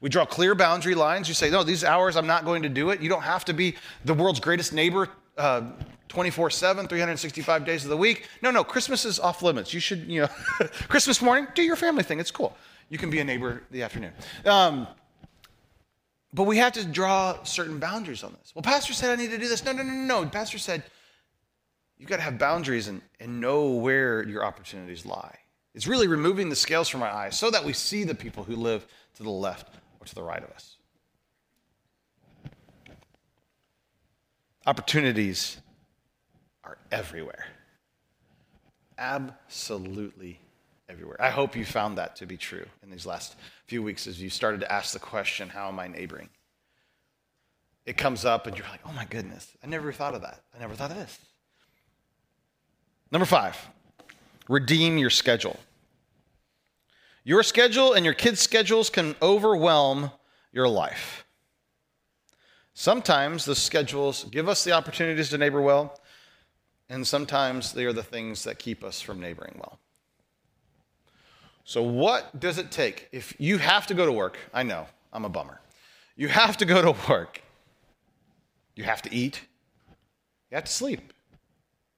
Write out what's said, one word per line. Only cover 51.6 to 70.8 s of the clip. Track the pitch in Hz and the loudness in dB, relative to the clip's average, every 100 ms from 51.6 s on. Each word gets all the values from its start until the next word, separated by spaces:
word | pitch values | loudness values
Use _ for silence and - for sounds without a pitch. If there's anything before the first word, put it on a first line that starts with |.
| _ _ _ _ _ _ _ _ _ _ _ _ _ _ - | _ _ _ _ _ _ _ _ _ _ _ _ _ _ -4
Number | 156 180 | 0 4
five, | 165 98 - - - _ _ - - _ _ - | 4 2 -6 -16 -20 _ _ -20 -20 _ _ 0
redeem | 135 131 160 165 160 | 0 4 4 4 4
your | 127 | 2
schedule. | - - 117 107 - - _ _ _ _ _ _ _ _ _ _ _ _ _ _ _ | 2 4 2 2 -8 -14 _ _ _ _ _ _ _ _ _ _ _ _ _ _ _
Your | 120 185 | 2 4
schedule | 220 226 240 226 262 | 6 6 6 8 6
and | 208 170 | 6 4
your | |
kids' | 139 233 208 | 4 4 4
schedules | - 226 196 220 220 | 4 4 4 4 4
can | - 160 147 | 2 0 2
overwhelm | 165 208 214 196 165 156 143 135 143 - _ _ _ | 4 6 6 4 6 6 4 2 -4 -8 _ _ _
your | 120 127 | 2 2
life. | 104 73 - - - - _ _ _ _ _ _ _ _ _ _ _ _ _ _ | 2 0 -4 -12 -14 -20 _ _ _ _ _ _ _ _ _ _ _ _ _ _
Sometimes | - - 233 - 147 143 165 | -4 2 2 4 4 4 -2
the | 143 | -2
schedules | 139 - 160 139 139 139 131 | -2 0 0 0 0 -2 -2
give | 104 123 165 | -6 -4 0
us | 196 | 0
the | 175 | 2
opportunities | 170 160 - 165 156 147 | 2 2 -2 -2 0 0
to | 147 | 2
neighbor | 147 143 | 2 4
well, | 139 139 147 - _ - _ _ _ _ _ _ - | 4 4 2 -8 _ -20 _ _ _ _ _ _ -14
and | 131 127 | -8 -2
sometimes | 143 143 143 135 127 113 | -2 0 0 0 -2 -6
they | - | -4
are | 123 | -4
the | 113 | -4
things | 107 120 113 104 | -6 -10 -10 -8
that | 113 104 | -10 -10
keep | 117 110 | -8 -10
us | 104 - | -10 -12
from | - 98 | -12 -10
neighboring | 87 82 - - | -10 -12 -16 -16
well. | - - _ _ _ _ _ _ _ _ _ _ | -18 -20 _ _ _ _ _ _ _ _ _ _